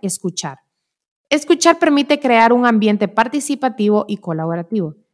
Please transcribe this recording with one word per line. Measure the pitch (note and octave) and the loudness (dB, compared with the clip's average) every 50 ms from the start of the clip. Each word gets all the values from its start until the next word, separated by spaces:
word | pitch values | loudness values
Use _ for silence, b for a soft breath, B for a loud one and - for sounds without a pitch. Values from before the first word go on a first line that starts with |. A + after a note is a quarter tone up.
escuchar. | - F#3+ - - - F3+ F3 - - D3 C3+ - _ _ _ _ _ _ _ _ _ _ _ _ _ _ | -10 -8 -8 -6 -8 -8 -8 -8 -10 -12 -14 -16 _ _ _ _ _ _ _ _ _ _ _ _ _ _
Escuchar | C#4+ D4+ - - E4+ - - E4+ E4+ E4+ | -2 -2 0 0 0 2 4 2 2 4
permite | E4+ D#4+ C#4+ C#4+ C4+ C#4+ D4 C#4+ | 2 2 2 2 2 0 -2 0
crear | C#4 B3 A#3 A3+ A3+ A#3 | 2 2 4 4 6 4
un | A#3+ B3 B3 | 4 4 4
ambiente | A#3+ A3+ G#3+ G#3+ G#3+ G#3 G3+ G#3 G3 | 2 2 2 2 2 2 0 -2 -2
participativo | G#3 A3 A#3 A#3+ - D4 - - C#4 C#4 C4+ B3+ - - G#3 G#3 G#3 G#3 - - | 0 0 0 0 -2 -4 -4 -4 -4 -4 -4 -4 -2 -2 0 2 2 0 0 -2
y | G#3 G3 | -8 -8
colaborativo. | - F3 D#3+ D#3+ D#3+ E3 E3+ E3+ E3+ - A3+ G#3 E3+ D#3 D3+ - _ _ | -8 -8 -6 -6 -4 -4 -6 -6 -6 -6 -6 -4 -4 -6 -8 -14 _ _